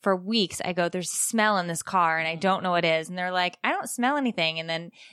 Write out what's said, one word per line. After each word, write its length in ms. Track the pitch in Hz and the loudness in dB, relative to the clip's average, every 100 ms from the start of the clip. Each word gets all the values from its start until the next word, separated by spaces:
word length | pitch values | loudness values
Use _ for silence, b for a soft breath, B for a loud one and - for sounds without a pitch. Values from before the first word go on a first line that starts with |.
for 160 | - 185 | 0 0
weeks, 460 | 185 226 180 - | 2 0 0 -2
I 80 | - | -4
go, 160 | 180 175 | 0 0
"There's 220 | 185 170 | -2 -4
a 20 | |
smell 440 | - - 226 214 202 | -4 -2 2 4 2
in 80 | 175 | 0
this 160 | 165 | -4
car 360 | - 190 170 160 | -2 2 2 2
and 80 | 160 | -2
I 80 | 165 | 0
don't 260 | 185 190 | 0 2
know 80 | 185 | 2
what 160 | 175 165 | 2 2
it 140 | 160 | 2
is." 100 | 160 | 0
And 80 | 180 | -6
they're 120 | 180 | -2
like, 280 | 180 180 - | 0 0 -2
"I 100 | 226 | -2
don't 180 | 359 - | -2 -4
smell 260 | - 240 294 | -2 0 2
anything." 420 | 262 208 160 160 | 0 0 0 0
And 120 | 165 | -4
then 200 | 165 170 B B | -6 -6 B B